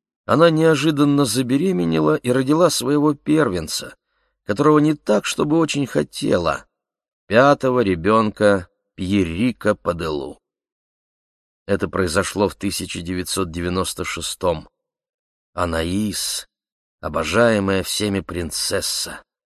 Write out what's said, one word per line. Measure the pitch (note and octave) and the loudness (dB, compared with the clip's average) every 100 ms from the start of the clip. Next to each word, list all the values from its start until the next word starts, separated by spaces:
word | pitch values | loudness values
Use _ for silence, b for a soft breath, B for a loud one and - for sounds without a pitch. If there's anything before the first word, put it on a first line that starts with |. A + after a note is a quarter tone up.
| _ _ - | _ _ -2
она | A#2+ E3+ | 4 4
неожиданно | D#3 D#3+ D3+ D3+ D3 D3 C#3+ | 6 4 4 2 2 2 4
забеременела | C3+ A2+ B2+ C3+ F#3 F3+ E3+ D#3+ D#3 | 2 0 0 0 0 0 0 2 2
и | D#3 B2 | 0 0
родила | B2 C3 D#3 E3+ | 0 2 4 4
своего | - B2 D3 D3 | 2 0 2 2
первенца, | C#3+ - D#3 C3+ F2+ D#2+ - - - _ _ _ _ | 0 0 2 2 -2 -4 -8 -10 -18 _ _ _ _
которого | - G#2 D3 D3+ | -8 0 4 4
не | D3 | 4
так, | D3+ - G#3 | 0 0 0
чтобы | - - D3+ D#3+ | 0 -4 0 2
очень | D#3 C#3+ C3+ | 0 -2 -2
хотела, | - C#2+ - - F#2+ E2 C#2 - _ _ _ _ _ _ | -2 -4 -4 0 0 0 -4 -8 _ _ _ _ _ _
пятого | G#2 C#3 C#3+ C3 B2 | 4 4 4 2 2
ребенка | G#2 F2 F2 A2 G#2+ - G#2 G2 F#2 _ _ | 2 2 2 2 2 2 2 2 -2 _ _
Пьерика | - F#2 G2+ F2 E2 B2 A2+ G#2 | -10 -2 0 0 0 -2 0 -2
Паделу. | G#2 - E2+ E2 D2 C2+ - _ _ _ _ _ _ _ _ _ _ _ _ - | -2 -2 -4 -4 -4 -6 -14 _ _ _ _ _ _ _ _ _ _ _ _ -4
Это | G2 F#2 | -2 -2
произошло | F#2 F2+ E2 F#2 F#2+ G2+ | -2 0 0 -2 0 -2
в | |
тысяча | - G2+ - F#2 G2+ | -2 -6 -6 -8 -8
девятьсот | E2+ F#2 F2+ - F2+ | -6 -6 -4 -4 -4
девяносто | E2 F2 F2+ F2+ - | -4 -4 -2 -4 -6
шестом. | F2+ - D#2+ - F2+ D#2+ - _ _ _ _ _ _ _ _ | -8 -8 -10 -4 -2 -2 -8 _ _ _ _ _ _ _ _
Анаис, | F2 F2+ E2 E2 F#2+ G#2+ E2+ - - - _ _ _ _ _ | -6 -4 -2 -2 -2 -4 -6 -8 -8 -12 _ _ _ _ _
обожаемая | E2 D2+ - F#2+ A#2+ A2 G2 F#2+ | -8 -6 -2 2 2 2 0 -2
всеми | F2+ - G#2 G2 | -2 -4 -2 -2
принцесса, | - F2 D#2+ - - G2 - - - D#2 - _ _ | -4 -8 -8 -6 -4 -4 -4 -6 -8 -12 -18 _ _